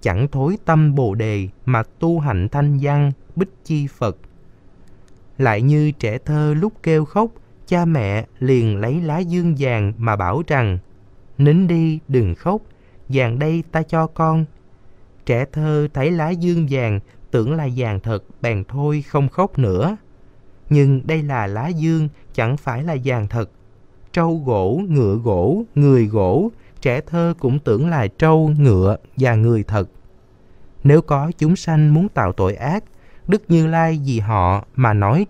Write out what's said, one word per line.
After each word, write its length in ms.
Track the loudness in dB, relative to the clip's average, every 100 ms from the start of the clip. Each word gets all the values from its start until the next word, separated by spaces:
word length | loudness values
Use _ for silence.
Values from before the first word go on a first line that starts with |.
chẳng 260 | -2 -2 -2
thối 300 | -2 -2 -2
tâm 300 | 0 2 4
Bồ 200 | 2 0
Đề 340 | -2 -2 -4 -6 -8
mà 180 | -2 -2 -2 -4
tu 220 | -2 0
hành 280 | 0 -2 -2
thanh 300 | 0 0 0
văn, 300 | 0 2 0 -2 -8 -6
bích 280 | -6 -6
chi 220 | -6 -4 -4
Phật. 300 | -4 -6 -6 -14 -20 -20 -20 -20 -20 -20 -20 -20 -20 -14 -2
Lại 240 | 0 2
như 280 | 2 2 2
trẻ 280 | -2 -6 -6
thơ 360 | -4 -2 0 0
lúc 120 | -2 -4
kêu 220 | 0 0
khóc, 260 | 0 -2 -2 -4 -20 -16 -4
cha 180 | 0
mẹ 420 | 2 0 0 -2 -6 -4
liền 380 | 0 2 2 -2
lấy 240 | -2 -4
lá 180 | -4 -4
dương 360 | -2 -2 0 0
vàng 340 | -2 0 -2 -2
mà 180 | -2 -2
bảo 260 | -2 -2 -2
rằng: 320 | 0 0 -2 -8 -20 -20 -20 -10 0
"Nín 280 | 4 4 2
đi, 320 | 2 0 -2 -2
đừng 260 | 0 0
khóc, 280 | -2 -4 -4 -6 -20 -20 -18 -6
vàng 300 | -2 -2 -2
đây 260 | -2 -4 -4
ta 100 | -6
cho 240 | -2 -2 -2
con." 380 | -2 0 0 -2 -8 -20 -20 -20 -20 -20 -10 -2
Trẻ 180 | -2 -2
thơ 360 | -4 -2 0 -2
thấy 160 | -2 -2
lá 200 | 0 -2
dương 360 | -2 -2 0 0
vàng, 300 | -2 -2 -2 -6 -18 -4
tưởng 240 | -2 -2
là 140 | -2 -4 -4
vàng 240 | -4 -4
thật, 240 | -4 -6 -8 -8
bèn 240 | -4 -4 -4
thôi 360 | -4 -2 -2 -2
không 200 | -2 -2
khóc 300 | 0 -2 0
nữa. 380 | 0 2 0 -4 -12 -20 -20 -20 -20 -12 0
Nhưng 360 | 2 4 2 0
đây 160 | -4
là 240 | -2 -4 -4
lá 220 | -4 -6
dương, 400 | -4 -2 0 -2 -6 -12
chẳng 220 | -4 -2 -2
phải 260 | -4 -6
là 140 | -4 -4
vàng 240 | -2 -2 -2
thật. 220 | -4 -6 -10 -20 -20 -20 -20 -8
Trâu 300 | -2 0 0 0
gỗ, 340 | 0 0 0 0
ngựa 280 | 2 2 0
gỗ, 460 | 0 0 0 0 -2
người 320 | 2 4 4 4
gỗ, 440 | 0 2 2 0 -6 -20 -6
trẻ 200 | -4 -2
thơ 340 | -4 -2 -2 -2
cũng 200 | -2 -2
tưởng 300 | 0 0 0
là 180 | 0 -2
trâu, 440 | 0 2 4 2 4
ngựa 380 | 4 4 4 0 -6 -2
và 180 | 0
người 280 | 4 2 2
thật. 260 | 0 -4 -4 -8 -20 -20 _ _ -20 -20 -20 -2
Nếu 180 | 4 4
có 300 | 4 -2 -4 -2
chúng 180 | 0 0
sanh 380 | 0 2 4
muốn 140 | 4 0
tạo 240 | -2 -2
tội 220 | -2 -2
ác, 300 | -2 -4 -6 -8 -18 -20 -12 -2
Đức 140 | -2 2
Như 180 | 2 2
Lai 340 | 2 0 0
vì 140 | -2 -2
họ 460 | 0 0 2 0 -4 -2
mà 160 | 0
nói 340 | 2 2 2